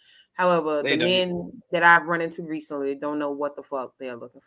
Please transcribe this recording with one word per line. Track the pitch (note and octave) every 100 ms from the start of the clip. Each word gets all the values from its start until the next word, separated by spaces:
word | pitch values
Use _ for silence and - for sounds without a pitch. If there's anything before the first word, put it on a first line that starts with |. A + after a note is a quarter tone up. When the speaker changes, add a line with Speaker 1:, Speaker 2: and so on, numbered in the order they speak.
| _ _ _
Speaker 1:
However, | - F3+ E3+ D#3 D3+
Speaker 2:
They | C3+
Speaker 1:
the | D3
Speaker 2:
don't. | F3
Speaker 1:
men | F#3 F#3 F3 F3 - -
that | F3
I've | E3+ E3+ D#3
run | E3+
into | E3 E3+
recently | E3 D#3 - C#3+ C#3
don't | C#3 D3 D3
know | D3
what | C#3+ D3 C#3+
the |
fuck | - C3+ A#2+ -
they're | C3 A#2+
looking | A#2+ C3+